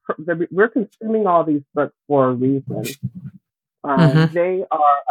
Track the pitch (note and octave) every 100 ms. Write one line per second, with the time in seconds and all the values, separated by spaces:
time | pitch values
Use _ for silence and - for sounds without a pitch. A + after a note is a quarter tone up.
0 | - - D#3 E3 E3+ E3+ A3+ C4+ G3+ _
1 | A3 A3 G3+ E3+ D#3 D3 C#3+ D3 C#3 -
2 | - C#3+ B2+ B2 C3 C3+ C3+ A#2+ G#2+ -
3 | B2+ F#3 - - _ _ _ _ C#3+ E3+
4 | D#3+ D3+ D#3+ E3 F3 F#3 - D#3 D3 C#3+
5 | -